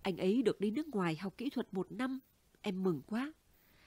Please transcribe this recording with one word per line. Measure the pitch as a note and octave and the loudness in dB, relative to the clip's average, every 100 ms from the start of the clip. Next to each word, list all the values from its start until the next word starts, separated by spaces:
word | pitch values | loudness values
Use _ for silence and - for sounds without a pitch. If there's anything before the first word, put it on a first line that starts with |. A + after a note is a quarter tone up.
Anh | G3 F3 | -4 2
ấy | F#3 A#3 | 4 4
được | G#3 - | 2 2
đi | G#3 | 0
nước | A#3 D#4+ | -2 -2
ngoài | A3 F3 D#3 | 0 0 0
học | F#3+ - | -6 -6
kỹ | A#3+ | -4
thuật | B3+ - | -4 -2
một | F#3 - | -2 -4
năm, | F#3 C4 C4 _ _ _ _ | -4 -4 -4 _ _ _ _
em | G#3+ F#3 | -4 0
mừng | F#3+ D3+ - | 0 0 -2
quá. | G#3+ C#4+ - _ _ _ - | -2 -2 -8 _ _ _ -20